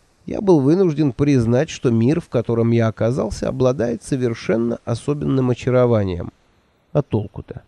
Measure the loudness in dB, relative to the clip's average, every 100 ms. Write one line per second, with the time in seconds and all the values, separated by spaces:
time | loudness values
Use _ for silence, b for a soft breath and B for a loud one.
0 | _ _ -10 -2 2 4 4 2 2 0
1 | -2 0 2 2 2 0 -2 -2 0 2
2 | 2 0 -2 -4 -2 0 2 2 0 0
3 | -2 -2 -4 -4 -4 0 0 0 -2 -4
4 | -4 -2 -2 -4 -2 -2 -2 -4 -6 -6
5 | -4 -4 -2 0 0 0 0 2 4 2
6 | 0 -4 -8 -14 _ _ _ _ _ -4
7 | -2 -4 -6 -12 -16 -18